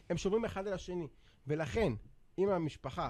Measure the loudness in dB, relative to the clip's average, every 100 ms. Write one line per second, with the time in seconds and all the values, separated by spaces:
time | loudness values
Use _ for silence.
0 | -4 0 2 2 2 -2 -4 -4 -4 -4
1 | -6 -10 -20 -18 -4 -2 0 2 2 0
2 | -8 -20 -14 0 2 2 0 -4 -8 -4
3 | -4